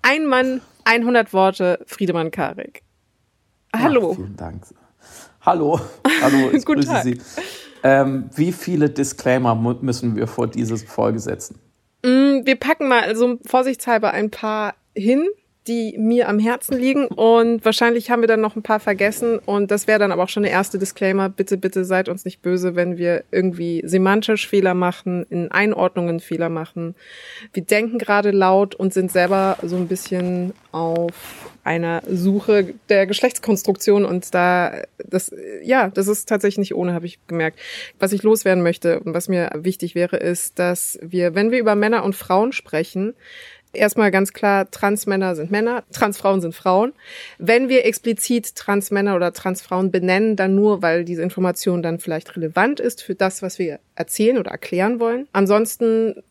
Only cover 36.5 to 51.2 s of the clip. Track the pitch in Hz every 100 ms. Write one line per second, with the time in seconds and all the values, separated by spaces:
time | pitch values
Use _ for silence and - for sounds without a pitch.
36.5 | 202 196 - 180 170 175 - - 170 160
37.5 | - - - - - 190 196 214 220 190
38.5 | 185 170 175 170 165 180 165 175 180 170
39.5 | 151 175 185 175 175 175 180 170 175 -
40.5 | - 180 180 - - 165 185 175 170 220
41.5 | 254 220 208 214 233 202 190 - 190 233
42.5 | - - 156 - 185 202 - - - -
43.5 | - _ - 208 220 208 190 196 - 208
44.5 | 196 190 - 202 208 208 190 185 165 165
45.5 | 208 226 247 - - 214 202 196 196 170
46.5 | - 190 185 240 - - - - - 175
47.5 | 240 262 262 226 208 240 220 - 240 220
48.5 | - - 202 196 202 202 185 175 170 185
49.5 | 185 - 185 190 180 180 185 220 202 190
50.5 | 190 208 202 170 170 170 175